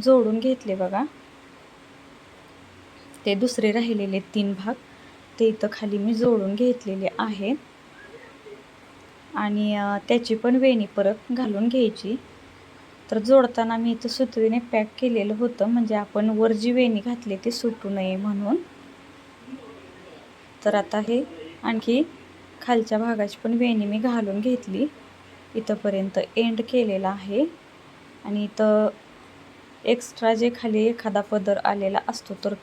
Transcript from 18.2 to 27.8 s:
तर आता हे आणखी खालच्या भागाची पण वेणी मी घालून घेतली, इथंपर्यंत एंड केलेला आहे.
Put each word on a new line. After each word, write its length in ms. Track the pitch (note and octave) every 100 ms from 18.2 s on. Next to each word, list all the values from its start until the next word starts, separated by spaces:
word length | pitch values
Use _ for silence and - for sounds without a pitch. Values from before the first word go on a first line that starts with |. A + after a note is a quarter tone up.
| G#3 G3+ G3+ F4 - - - - - - - - B3+ C4 - - - - - - - - - -
तर 100 | G#3
आता 240 | G#3 G3+ G#3+
हे 260 | G#3+ A#3+ D4+ - - -
आणखी 400 | A3+ A3+ A#3 B3 E4 - - - - -
खालच्या 360 | - A#3 A3 G#3+
भागाची 380 | A#3 G#3+ G3+ -
पण 100 | A3+
वेणी 320 | A#3 A#3+ A3 G3+
मी 120 | A3
घालून 420 | B3+ A#3 G3+ G3+
घेतली, 460 | B3 B3 G3 G3 D4 - - - - - -
इथंपर्यंत 640 | A3+ A3 G#3 G#3 G3 F#3+ F#3+ - A3+
एंड 240 | A#3 A3+ A3+
केलेला 400 | B3+ A3 F#3+ F#3+
आहे. 380 | G3 G3 G#3 E4 - - -